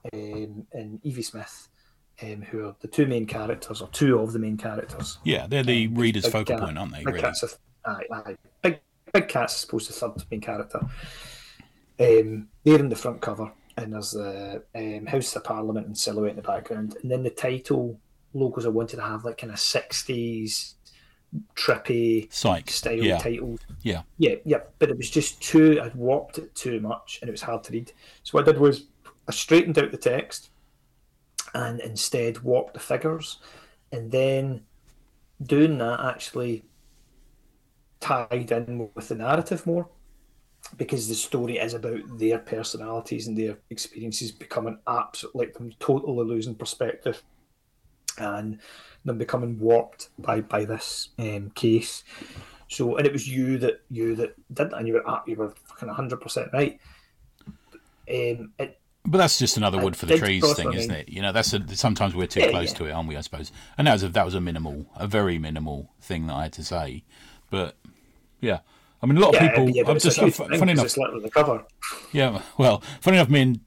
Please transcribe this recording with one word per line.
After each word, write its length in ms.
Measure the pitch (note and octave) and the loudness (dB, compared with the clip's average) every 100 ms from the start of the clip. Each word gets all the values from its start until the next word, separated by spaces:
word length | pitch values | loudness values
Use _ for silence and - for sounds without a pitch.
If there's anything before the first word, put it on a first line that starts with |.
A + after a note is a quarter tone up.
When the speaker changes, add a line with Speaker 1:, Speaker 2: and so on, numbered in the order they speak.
| A#2+ | -12
Speaker 1:
um, 540 | G#2+ G#2 G#2+ G#2+ G#2 - | -12 -10 -10 -10 -12 -14
and 280 | C3 G#2+ G#2+ | -14 -12 -10
Evie 200 | D3 B2 | -8 -8
Smith, 460 | A2 A2 A2 - - _ _ _ _ - | -10 -12 -16 -18 -20 _ _ _ _ -16
um, 200 | A2 G#2 | -14 -12
who 240 | G2 A2 G#2 | -10 -10 -10
are 100 | - | -12
the 60 | A2+ | -4
two 180 | - C#3 | 2 2
main 200 | A#2+ A2 | 2 -2
characters, 540 | A2+ G#2+ F#2 - G#2 | -6 -6 -6 -8 -12
or 80 | F#2 | -10
two 300 | - C#3+ A#2 | 2 4 4
of 120 | A2+ | 2
the 60 | A2+ | -2
main 180 | A2 G#2+ | -4 -4
characters. 640 | A2+ G#2+ - - - - | -6 -8 -10 -10 -12 -6
Speaker 2:
Yeah, 220 | D#2+ F2+ G2 | -2 -2 0
they're 160 | C#3 | 0
the 220 | B2 A#2+ A2 | 2 2 2
Speaker 1:
Um, 60 | A#2 | 2
Speaker 2:
reader's 280 | A#2 G#2+ | 2 4
Speaker 1:
Big 80 | F#2+ | 0
Speaker 2:
focal 220 | - G#2 A#2+ | 0 0 -2
Speaker 1:
Cat, 80 | |
Speaker 2:
point, 140 | E2+ D2+ | -4 -6
aren't 140 | G2 | -8
they, 60 | - | -6
Speaker 1:
Big 100 | C3+ | -4
Speaker 2:
really? 60 | - | -2
Speaker 1:
Cat's 200 | B2 - | -2 -2
a, 60 | A#2 - _ _ A2 | -8 -10 _ _ -10
aye, 140 | G2+ F#2+ | -8 -8
aye. 240 | G#2+ G#2 - _ _ | -10 -12 -14 _ _
Big, 180 | F#3 D#3+ _ _ - | 0 0 _ _ 0
Big 160 | G3+ G#3 | 2 2
Cat's, 260 | C3 A2+ | -2 -2
I 20 | - | -4
suppose, 320 | - A#2 - | -4 -6 -6
the 60 | |
third 280 | - A#2 - - | -8 -8 -8 -10
main 100 | A2 | -8
character. 380 | A2+ G#2+ - - - - - - - - - - - _ _ - | -6 -8 -8 -6 -6 -8 -16 -16 -18 -20 -20 -20 -20 _ _ 2
Um, 500 | B2 A2+ A2 A2 G#2 _ | 8 8 6 -4 -10 _
they're 160 | D3+ D3+ | 8 8
in 100 | C#3 | 6
the 60 | C3+ | -2
front 240 | B2 A2+ | -6 -4
cover, 300 | - G#2 G#2+ - _ - | -6 -6 -8 -10 _ -10
and 160 | A2 | -8
there's 200 | G#2+ G#2 | -8 -6
the, 500 | G#2+ G2 G2 G2+ G#2+ - A2+ | -6 -8 -8 -10 -12 -12 -10
um, 300 | A2 G#2+ G#2+ | -8 -8 -2
House 280 | C#3 B2+ | -2 -2
of 80 | - | -6
Parliament 460 | - A2 A2 A2 G2+ | -6 -4 -2 -4 -6
and 100 | G#2+ | -4
silhouette 320 | - G#2 G#2 | -4 0 -2
in 60 | G#2+ | -2
the 60 | |
background, 540 | G#2 G2 - A2 G#2+ - | -6 -6 -6 -6 -6 -8
and 80 | B2 | -4
then 140 | B2+ | -2
the 60 | B2+ | -2
title 680 | - C3 B2+ - C#3 A#2+ A2 _ _ _ | -4 -4 -4 0 0 0 -8 _ _ _
logos 320 | C#3 B2+ B2 A#2 | -2 -2 0 0
I 20 | |
wanted 280 | A2 A2+ A#2+ | 0 -2 -6
to 60 | |
have, 220 | A2 A2 | -8 -6
like, 140 | A#2 A2+ | -8 -10
kind 140 | A#2 | -12
of 60 | G#2+ | -4
sixties 1160 | - B2 - - - B2 A#2 A2+ A2 - - _ - _ _ _ _ D3 - - | 0 0 -2 -6 -4 -4 -4 -4 -4 -6 -8 _ -20 _ _ _ _ -12 -12 -4
trippy 760 | - A#2+ - A#2+ A#2 A2+ G#2+ | -2 0 0 0 2 2 -2
Speaker 2:
Psych. 380 | - A2+ E2+ - | -2 0 0 -2
Speaker 1:
style 240 | - - A2+ | -4 -2 0
Speaker 2:
Yeah. 160 | G#2 F2 | 2 2
Speaker 1:
titles. 400 | A2 A#2 A#2+ A2+ - - | -2 -4 -6 -10 -12 -8
Speaker 2:
Yeah. 200 | A#2 F2+ - - | -4 -4 -6 2
Speaker 1:
Yeah, 180 | D#3+ D#3 | 2 2
yeah, 160 | D#3 C#3+ - _ | 0 0 -2 _
but 100 | D3 | 0
it 60 | B2 | 0
was 140 | - | -2
just 320 | D#3 - - | -2 -2 -6
too, 380 | - D#3+ D#3 D3+ | 4 8 8 8
I'd 140 | A#2+ A#2+ | 2 -4
warped 420 | A#2+ C#3+ - - | 0 0 -2 -12
it 160 | - | -12
too 240 | - C3 A2+ | -8 -4 -4
much, 380 | G#2+ A2+ - - | -4 -6 -10 -12
and 80 | A#2 | -10
it 40 | |
was 100 | G#2+ | -10
hard 220 | - A#2 | -8 -8
to 80 | - | -6
read. 180 | A#2 A#2+ _ - - | -10 -10 _ -20 -20
So 80 | - - | 0 6
what 100 | C#3+ | 6
I 40 | |
did 80 | D3 | 8
was 240 | C#3+ C#3+ - _ - _ - | 6 4 -8 _ -20 _ -8
I 60 | |
straightened 440 | - - E3 F3 D3+ | -6 6 6 6 2
out 120 | - | 2
the 60 | B2 | 0
text 540 | B2 B2+ - - - _ _ _ _ _ _ _ _ - - | 0 0 -4 -16 -18 _ _ _ _ _ _ _ _ -14 -8
and 280 | B2 A#2+ A#2 | -6 -4 -6
instead 640 | A#2 A2 - B2+ A#2 A2+ | -8 -6 -2 0 -2 -2
warped 300 | B2+ B2+ - | 2 2 0
the 60 | - | -12
figures, 580 | - B2+ D#3+ D#3+ - - - - - _ _ | -4 -2 -2 -4 -8 -16 -20 -20 -20 _ _
and 220 | B2 A2+ | -10 -2
then 500 | C3 C3+ C3+ C3+ B2 - _ _ _ _ _ _ _ | 2 2 2 -2 -6 -12 _ _ _ _ _ _ _
doing 360 | C3 C#3+ D#3+ C#3+ | 2 6 6 4
that 200 | A#2 A#2+ | -2 -2
actually 600 | C3 B2 - C3 B2 A2+ _ _ _ _ _ _ _ _ _ _ _ _ _ _ | -4 -6 -8 -6 -4 -6 _ _ _ _ _ _ _ _ _ _ _ _ _ _
tied 520 | - C3 A#2 B2 A#2+ | -2 -2 0 -4 0
in 380 | A#2 A#2+ A#2+ A2 | -2 -2 -8 -8
with 140 | G#2+ - | -12 -10
the 60 | |
narrative 520 | A2 A#2 D#3 E3 E3+ E3+ | -6 0 0 0 -4 -2
more, 220 | E3+ E3+ _ - _ _ _ _ _ - - | -2 -4 _ -20 _ _ _ _ _ -20 -10
because 320 | B2+ C3 A2 | -6 -4 -4
the 60 | |
story 440 | A2 - C3+ A#2+ A#2+ | -6 -4 -4 -2 -4
is 160 | A2+ | -4
about 440 | A#2 A#2+ A2+ G#2 A#2 | -6 -6 -8 -10 -2
their 200 | A2 A2+ | 0 0
personalities 880 | - A2+ A2+ - A2 A2+ - A#2 A2+ | -4 -6 -6 -8 -8 -8 -6 -8 -4
and 100 | A2 | -4
their 220 | A2 G#2 _ | -4 -6 _
experiences 600 | A2 - - A2+ G#2+ A2+ | -12 -12 -10 -8 -6 -8
becoming 480 | - - - A2+ G#2+ - | -12 -8 -6 -6 -8 -4
absolute, 480 | A#2+ A2+ - A2+ | -4 -4 -10 -10
like, 200 | B2+ A#2+ | -6 -6
them 180 | - A#2+ - | -6 -16 -6
totally 440 | - C3+ C#3+ B2 | 0 0 0 -2
losing 300 | A2+ A#2 A2 | -2 -2 -4
perspective 680 | A2 A2+ - A#2+ - B2+ - _ _ _ _ _ _ _ _ - - | -8 -10 -4 -4 -4 -6 -6 _ _ _ _ _ _ _ _ -14 -8
and 400 | G#2 G#2 G#2+ G#2+ - - - - | -8 -6 -8 -10 -16 -20 -20 -10
them 140 | C3+ A#2 | -6 -4
becoming 400 | A#2 B2 A#2+ A2+ | -2 -2 -2 0
warped 500 | A2 A#2 - - - - | 6 6 4 -12 -18 -8
by, 220 | - A2 | -2 -2
by 240 | A2 G#2 | 0 -4
this, 440 | G#2+ A2 - - - - | -2 -6 -8 -10 -10 -8
um, 320 | A2 G#2 G2+ | -8 -6 -10
case. 500 | - A#2 A2+ - - - - - - - - _ | 0 4 4 2 -12 -16 -20 -18 -18 -20 -20 _
So, 280 | - B2 C3+ | -4 -2 2
and 100 | C#3+ | 2
it 60 | |
was 160 | C#3+ C3+ | 2 -4
you 300 | C3 B2+ C3 | -2 0 2
that, 240 | A#2+ - _ | 0 -2 _
you 240 | A#2 A2+ A2+ | -4 -2 0
that 180 | A#2 - _ | -4 -6 _
did 180 | B2+ D#3+ | -4 -4
that, 80 | - | -2
and 80 | A2+ | 0
you 60 | |
were, 260 | A2+ - A2+ - | 0 0 -6 -6
you 100 | A2 | -6
were 140 | G#2+ - | -6 -8
fucking 240 | - - A2 | -20 -14 -10
a 60 | |
hundred 260 | G#2+ C3 B2 | -6 -6 -6
percent 280 | - - A2+ | -6 -8 -4
right. 260 | C3 C#3+ - - - _ _ - _ - - _ - _ _ - | 0 0 -2 -20 -20 _ _ -20 _ -20 -20 _ -20 _ _ -6
Um, 440 | B2+ A#2+ A#2 A2 - | -4 -2 -4 -10 -10
it 220 | B2+ - _ _ | -10 -10 _ _
Speaker 2:
But 140 | - F#3 | 2 6
that's 200 | E3+ - | 6 4
just 180 | A#2+ - | 2 4
another 220 | G#2 F#2+ | 2 4
Speaker 1:
I 40 | |
Speaker 2:
wood 120 | F#2+ E2+ | 0 0
for 100 | E2 | 4
the 80 | |
Speaker 1:
did 60 | D#3+ | 4
Speaker 2:
trees 220 | G2+ F#2+ | 4 4
Speaker 1:
cross 140 | D3+ D3 | 4 2
Speaker 2:
thing, 120 | E2+ | 0
Speaker 1:
my 40 | - | -2
Speaker 2:
isn't 140 | A#2 | -2
Speaker 1:
mind. 120 | D#2+ - | -4 -8
Speaker 2:
it? 40 | |
You 100 | F#2+ | -4
know, 100 | G2+ | 0
that's 200 | F#2 - | 0 0
a, 240 | G#2 G2 G2 | -2 -4 0
sometimes 380 | A#2+ G2+ G2+ | 0 2 0
we're 120 | F2 F2+ | 0 0
too 140 | - | 2
Speaker 1:
Yeah, 100 | - | 4
Speaker 2:
close 200 | F2+ F2 | 2 -2
Speaker 1:
yeah. 80 | - | -4
Speaker 2:
to 60 | D#2+ | -6
it, 60 | |
aren't 160 | D#2+ D#2+ | -4 -4
we, 80 | D2 | -6
I 40 | |
suppose? 320 | - D#2 D2+ - - - | -10 -12 -12 -16 -12 2
And 80 | D3 | 4
that 60 | |
was 80 | G#2+ | 4
a, 60 | F#2+ | 2
that 140 | F#2+ | 2
was 100 | F2+ | 2
a 60 | F#2 | 0
minimal, 460 | F2 E2 D#2 D2 D2 - | -2 -4 -6 -8 -12 -8
a 100 | G2+ | 0
very 320 | G#2+ G2 E2 | 2 2 0
minimal 520 | D#2 D#2 D#2 C#2+ C#2+ _ | -4 -4 -6 -8 -12 _
thing 260 | - E2+ D#2+ | -8 -6 -4
that 80 | |
I 100 | C#2 | -4
had 80 | D#2+ | -6
to 100 | - | -8
say. 400 | D#2+ F2+ D2 C2 _ - - - _ | -6 -6 -6 -10 _ -20 -20 -20 _
But, 260 | F#2+ F2 - - _ _ _ _ _ | -4 -4 -8 -20 _ _ _ _ _
yeah. 200 | A#2+ F2 _ _ _ _ | -2 -2 _ _ _ _
I 40 | B2 | 4
mean, 120 | D3+ | 6
a 20 | |
lot 140 | G#3 | 8
of 80 | - | 8
Speaker 1:
Yeah, 60 | E3 | 6
Speaker 2:
people, 180 | - C3 | 6 4
Speaker 1:
yeah, 120 | B2 | 4
but 80 | A#2+ | 4
Speaker 2:
I'm 60 | D3 | 4
Speaker 1:
it's 80 | E3 | 4
a 20 | |
Speaker 2:
just, 100 | - | 6
Speaker 1:
huge 140 | - | 4
Speaker 2:
fu-, 100 | - C#3+ | 4 -2
Speaker 1:
thing 100 | E3 | 2
Speaker 2:
funny 140 | F#3 | 6
Speaker 1:
'cause 60 | D#3 | 6
Speaker 2:
enough 80 | A2+ | 4
Speaker 1:
it's 100 | C#3 | 0
literally 260 | C3 B2 | -2 -4
the 80 | G#2+ | 2
cover. 340 | D3+ C#3+ A2+ - _ - - - | 4 4 2 -4 _ -10 -10 -2
Speaker 2:
Yeah, 280 | D3 C3 G2+ - - | 2 2 2 -4 6
well, 260 | B2+ G#2 - - | 6 6 0 0
funny 160 | - F#3 | 6 8
enough, 100 | B2 | 8
me 120 | C#3+ | 8
and 180 | C3 A#2 | 6 4